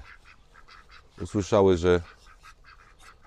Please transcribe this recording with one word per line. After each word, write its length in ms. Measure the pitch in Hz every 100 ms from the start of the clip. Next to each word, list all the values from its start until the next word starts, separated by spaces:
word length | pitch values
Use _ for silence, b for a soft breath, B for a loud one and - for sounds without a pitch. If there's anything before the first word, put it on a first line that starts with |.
| - - - _ _ _ - - - - _ -
Usłyszały, 560 | 98 107 95 107 95 90
że, 240 | 87 87 87 - - - - - - - _ _ - -